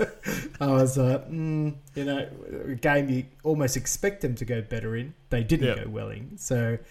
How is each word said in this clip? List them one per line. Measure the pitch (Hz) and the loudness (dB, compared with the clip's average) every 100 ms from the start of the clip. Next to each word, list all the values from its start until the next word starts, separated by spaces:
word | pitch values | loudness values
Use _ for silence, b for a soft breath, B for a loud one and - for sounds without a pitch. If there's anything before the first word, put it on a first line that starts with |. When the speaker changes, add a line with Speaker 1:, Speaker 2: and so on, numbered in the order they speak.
| - - - B B B | -2 -4 -6 B B B
Speaker 1:
I | 143 | 2
was | 131 131 135 | 4 4 4
like, | 127 139 - | 4 2 -2
"Mm, | 160 160 156 151 143 - | -4 -2 0 0 -4 -10
you | 143 | -6
know, | 139 139 - - - - - | -2 -2 -4 -10 -10 -8 -6
a | |
game | 127 151 143 139 | 0 4 4 4
you | 127 127 - | 0 -2 -4
almost | 156 151 131 131 | 0 2 2 0
expect | - - 202 196 | -2 0 0 0
them | 135 | -2
to | 120 | -2
go | 120 113 | -2 -4
better | 107 113 110 113 | -2 -4 -4 -4
in, | 135 - - | -6 -10 -2
they | 120 | 0
didn't | 113 160 131 | 4 4 4
Speaker 2:
Yep. | 107 | 2
Speaker 1:
go | 110 | -2
well | 107 107 | -6 -6
in." | 104 131 214 | -8 -12 -10
So | - 123 113 113 - | -2 2 2 0 -4